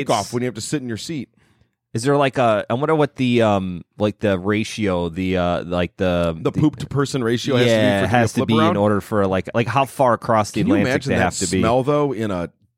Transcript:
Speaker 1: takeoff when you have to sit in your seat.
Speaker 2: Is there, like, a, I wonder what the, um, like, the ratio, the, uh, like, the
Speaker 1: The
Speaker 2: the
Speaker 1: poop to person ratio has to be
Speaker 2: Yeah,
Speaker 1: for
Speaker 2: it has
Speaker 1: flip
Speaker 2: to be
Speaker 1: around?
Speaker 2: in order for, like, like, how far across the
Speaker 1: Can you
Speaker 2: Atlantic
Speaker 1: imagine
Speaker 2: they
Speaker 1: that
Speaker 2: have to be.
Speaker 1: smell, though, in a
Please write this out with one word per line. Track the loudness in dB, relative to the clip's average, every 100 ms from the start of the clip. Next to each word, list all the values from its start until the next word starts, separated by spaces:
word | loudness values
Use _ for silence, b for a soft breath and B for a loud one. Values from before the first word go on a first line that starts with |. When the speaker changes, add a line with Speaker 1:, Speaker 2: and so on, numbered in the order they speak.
| 2
Speaker 1:
takeoff | -2 0
when | -4
you | -4
have | -6
to |
sit | -6 -6
in | -6
your | -8
seat. | -8 -10 -10 _ _ _ _ _ _
Speaker 2:
Is | -2
there, | 0 2
like, | 2 2
a, | 2 2 0
I | -2
wonder | 0 2
what | 2 0
the, | 2 4
um, | 4 2 -2 -8 -12 -4
like, | -2 0
the | 0 0
ratio, | 0 -2 -2 -4 -2 0 -2
the, | -2 -2 0
uh, | 0 -2 -2
like, | -2 -4 -2
the | 0 0 0 -2
Speaker 1:
The | -4
Speaker 2:
the | 0
Speaker 1:
poop | 0 0
to | -6
person | -4 -2 -2
ratio | -2 -2 0 2
has | 4
to |
be | 4
Speaker 2:
Yeah, | 4 2
Speaker 1:
for | 2
Speaker 2:
it |
has | 2 2
Speaker 1:
flip | 0 0
Speaker 2:
to |
be | 2
Speaker 1:
around? | 2
Speaker 2:
in | 2
order | 2 0
for, | 0 -2 0
like, | 0 -2
like, | -4 -2
how | -2
far | -2 0 2
across | 2 2 0 0
the | -2
Speaker 1:
Can | 2
you | 2
Speaker 2:
Atlantic | 2
Speaker 1:
imagine | 0 0
Speaker 2:
they | 0
Speaker 1:
that |
Speaker 2:
have | 0 -2
to | -2
be. | 0
Speaker 1:
smell, | 2 2
though, | 2 0 0
in | -2 -4
a | -4 -6 -10 _